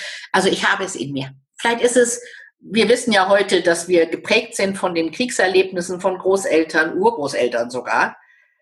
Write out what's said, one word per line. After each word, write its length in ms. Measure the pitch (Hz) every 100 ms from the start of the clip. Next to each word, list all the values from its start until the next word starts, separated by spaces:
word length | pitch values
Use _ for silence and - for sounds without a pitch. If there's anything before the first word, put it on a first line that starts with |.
| - - -
Also 160 | 190 190
ich 180 | 185 202
habe 140 | 190 185
es 100 | -
in 160 | 139
mir. 220 | 139 135 - _ -
Vielleicht 220 | 233 -
ist 160 | 247 247
es, 240 | 240 - - - - _
wir 300 | 160 196 196
wissen 220 | 247 -
ja 160 | 202 190
heute, 320 | 202 196 185
dass 260 | 170 170 -
wir 200 | 175 165
geprägt 480 | - - 214 240 -
sind 220 | 196 196
von 180 | 185 170
den 160 | 165
Kriegserlebnissen 920 | - 247 - 190 185 185 185 175 180
von 160 | 196 185
Großeltern, 800 | 190 190 - 156 160 165 160 175
Urgroßeltern 720 | 208 226 143 - 123 117 120
sogar. 480 | 123 110 117 196 - _ _ _ _